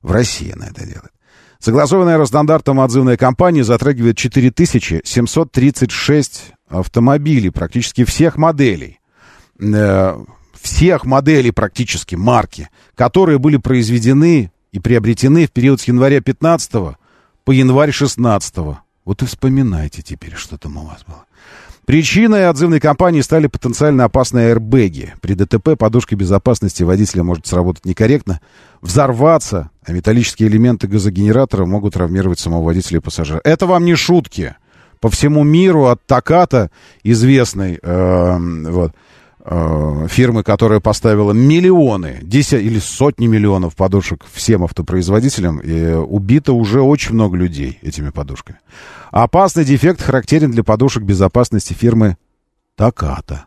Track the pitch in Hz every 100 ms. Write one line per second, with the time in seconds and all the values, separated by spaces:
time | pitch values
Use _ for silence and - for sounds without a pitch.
0 | - 87 123 - - - - - - -
1 | - _ _ _ _ _ - 120 147 185
2 | 175 160 139 135 151 156 - 135 131 123
3 | 131 120 127 127 180 165 113 117 135 131
4 | 117 110 123 139 123 - 170 120 - 82
5 | - - 117 - 160 - 135 - 120 -
6 | - 151 135 - - _ _ 90 90 -
7 | 120 147 147 139 95 - 85 120 120 -
8 | 123 - 165 156 160 151 135 87 65 -
9 | _ _ _ _ _ _ 101 104 104 95
10 | 95 67 52 - _ - - - 170 165
11 | 127 135 143 156 123 110 104 - 117 80
12 | - 85 104 123 104 - 76 _ _ -
13 | 123 185 185 143 139 143 - 127 110 120
14 | 113 135 165 160 95 _ _ 95 110 120
15 | 107 113 131 160 156 - 127 135 - 123
16 | 135 139 - 120 160 165 - 117 85 67
17 | _ _ _ _ - 131 127 127 147 135
18 | 143 - 120 101 - - 76 71 _ _
19 | - 101 127 - 131 135 127 85 76 -
20 | - - 78 80 - 73 78 73 76 76
21 | - 80 _ _ - - - - - 147
22 | 147 185 226 214 185 139 170 156 151 143
23 | 180 160 131 160 151 - 127 117 151 135
24 | 120 131 127 123 117 117 110 131 101 73
25 | - - - 95 101 110 156 160 110 117
26 | - 104 92 98 - 117 101 - 85 95
27 | 104 92 87 85 - 90 90 85 90 92
28 | 110 143 - 87 _ _ _ _ 82 117
29 | 139 117 151 160 - 98 76 _ - 87
30 | 107 113 117 - 110 107 123 117 98 104
31 | 98 90 104 113 135 98 90 101 101 87
32 | 87 92 92 85 82 85 82 85 90 82
33 | 78 - 76 80 - 160 180 180 175 165
34 | - 175 131 - 76 - _ _ _ _
35 | 113 - 143 151 147 160 190 160 131 120
36 | - 127 - 165 180 131 92 _ - _
37 | - 113 123 135 120 95 95 85 85 90
38 | 92 90 87 90 87 82 80 87 82 -
39 | _ _ _ _ - 85 80 78 76 73
40 | 80 - 127 113 98 101 113 107 110 104
41 | 117 104 104 107 135 165 185 180 139 101
42 | 80 62 78 120 143 131 104 113 - -
43 | 139 - 117 110 104 98 87 - 95 98
44 | - 80 - - - 107 85 - 78 92
45 | 87 104 131 123 87 76 71 80 82 82
46 | 73 98 98 139 143 120 110 123 135 147
47 | - 113 104 90 90 76 67 - - 76
48 | 73 73 69 67 - - _ - - -
49 | - - 117 175 190 170 143 139 165 175
50 | - 131 117 156 151 117 104 107 131 123
51 | 101 95 95 123 123 107 - - 117 113
52 | 107 90 _ _ _ _ _ - 110 -
53 | 76 65 - 69